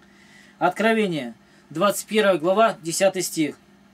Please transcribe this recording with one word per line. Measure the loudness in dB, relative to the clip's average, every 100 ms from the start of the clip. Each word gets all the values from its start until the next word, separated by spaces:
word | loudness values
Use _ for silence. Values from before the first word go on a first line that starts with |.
| _ -20 -20 -20 -20 -2
Откровение, | -2 0 0 0 0 -4 -8 -14 _ _ _
двадцать | -2 0 -2 -2
первая | 0 2 2
глава, | 2 2 2 0
десятый | -8 0 0 0
стих. | -4 -4 -4 -6 _ _ _